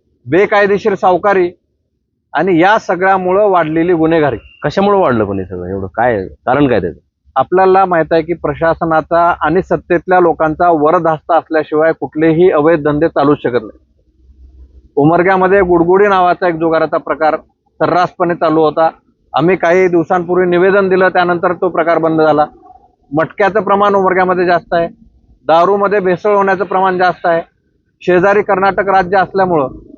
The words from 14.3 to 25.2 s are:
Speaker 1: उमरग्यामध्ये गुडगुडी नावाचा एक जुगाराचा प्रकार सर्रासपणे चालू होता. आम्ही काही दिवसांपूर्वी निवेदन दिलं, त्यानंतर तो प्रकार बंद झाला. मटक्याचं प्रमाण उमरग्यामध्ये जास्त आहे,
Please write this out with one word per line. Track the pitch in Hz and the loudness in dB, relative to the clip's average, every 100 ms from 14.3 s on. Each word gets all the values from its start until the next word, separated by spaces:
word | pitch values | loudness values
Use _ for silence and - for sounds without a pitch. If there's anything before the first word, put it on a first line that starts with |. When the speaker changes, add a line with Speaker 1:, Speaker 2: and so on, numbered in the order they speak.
| - - - - - _ - | -20 -20 -20 -20 -20 _ 0
Speaker 1:
उमरग्यामध्ये | 147 170 180 185 185 196 | 2 2 2 2 2 2
गुडगुडी | 180 175 170 190 208 | 2 2 2 2 2
नावाचा | 190 180 170 180 | 2 0 0 -2
एक | |
जुगाराचा | 160 165 160 156 160 | -2 -2 0 -2 -4
प्रकार | - 143 156 156 - _ _ | -4 -2 -2 -2 -8 _ _
सर्रासपणे | - 147 170 175 - 170 | -4 -2 0 -2 -2 -4
चालू | 170 165 160 | -2 0 2
होता. | 156 151 160 - _ _ _ | 0 2 -2 -4 _ _ _
आम्ही | 127 165 185 | -2 0 0
काही | 170 180 185 | 2 2 2
दिवसांपूर्वी | 170 160 180 170 180 180 | 0 0 -2 -2 -2 0
निवेदन | 175 190 196 190 | 2 2 2 2
दिलं, | 185 185 | 2 0
त्यानंतर | 180 175 175 180 | 0 0 -2 -2
तो | 175 185 | -2 -4
प्रकार | 170 160 165 | -2 0 0
बंद | 160 160 | 0 2
झाला. | 156 151 151 - - - _ _ - 147 | 2 2 -2 -6 -20 -20 _ _ -6 -4
मटक्याचं | 156 - 196 208 | -4 -2 -2 0
प्रमाण | 196 202 202 | 0 0 2
उमरग्यामध्ये | 196 190 185 185 180 180 | 2 0 0 0 0 0
जास्त | 170 - | -2 -2
आहे, | 170 170 - - _ | -4 -4 -8 -20 _